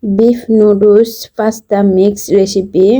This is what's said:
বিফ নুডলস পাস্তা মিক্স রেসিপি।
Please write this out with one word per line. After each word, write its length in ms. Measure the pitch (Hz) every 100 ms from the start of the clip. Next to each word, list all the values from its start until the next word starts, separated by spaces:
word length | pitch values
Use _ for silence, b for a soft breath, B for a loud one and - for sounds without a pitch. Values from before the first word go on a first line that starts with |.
বিফ 360 | 220 196 226 240 -
নুডলস 600 | 220 208 202 208 208 226 - - -
পাস্তা 440 | 214 220 _ 202 202
মিক্স 340 | 185 196 202 -
রেসিপি। 560 | 202 196 196 190 - 190 247